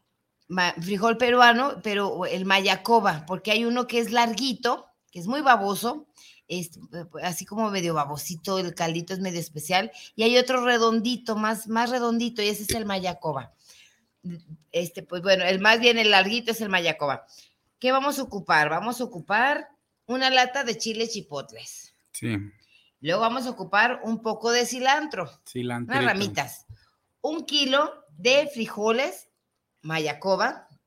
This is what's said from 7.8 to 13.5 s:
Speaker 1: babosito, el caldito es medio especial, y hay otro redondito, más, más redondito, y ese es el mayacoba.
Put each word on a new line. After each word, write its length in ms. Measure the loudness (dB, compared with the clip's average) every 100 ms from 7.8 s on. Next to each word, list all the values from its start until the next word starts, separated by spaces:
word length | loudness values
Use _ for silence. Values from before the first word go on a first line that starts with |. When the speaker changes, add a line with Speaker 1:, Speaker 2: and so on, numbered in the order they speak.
| -2
Speaker 1:
babosito, 640 | -2 -4 -6 -10 -8 -4 -2
el 160 | -2
caldito 380 | -4 -4 -4 -6
es 60 | -6
medio 180 | -6 -6
especial, 520 | -8 -10 -2 0 0 -10 -10 0
y 80 |
hay 120 | 4 6
otro 260 | 4 2
redondito, 720 | 2 4 4 2 0 -4 -4 -2
más, 320 | -2 -2 -2
más 220 | -2 0
redondito, 520 | 0 0 0 -2 -2
y 60 | -2
ese 160 | -2
es 60 | -4
el 140 | -4
mayacoba. 680 | -2 -4 -4 -4 -6 -6 -8